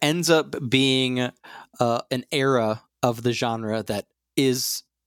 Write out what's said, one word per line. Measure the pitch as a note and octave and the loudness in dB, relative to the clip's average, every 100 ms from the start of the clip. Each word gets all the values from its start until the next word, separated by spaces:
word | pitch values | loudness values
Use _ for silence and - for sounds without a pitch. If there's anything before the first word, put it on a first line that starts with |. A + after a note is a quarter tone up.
ends | C#3+ E3+ D#3+ | 0 2 4
up | D#3+ C#3 - B2+ | 2 2 -6 0
being, | C3 C3+ C3 B2+ B2+ B2 - - - - - | 2 4 2 0 0 -4 -6 -20 -20 -12 -2
uh, | A#2+ A#2+ - | 0 -2 -2
an | B2+ - | -6 -2
era | D3 C3+ B2+ G#2+ G#2+ _ - | 0 2 2 0 -4 _ -2
of | B2 A#2 | -2 0
the | A#2+ | -2
genre | A#2 A#2+ A2+ A2 A2 | -2 -2 -4 -4 -4
that | G#2 G#2 - _ _ - | -4 -6 -8 _ _ 0
is | C3+ B2+ - - - _ | 2 0 -2 -8 -12 _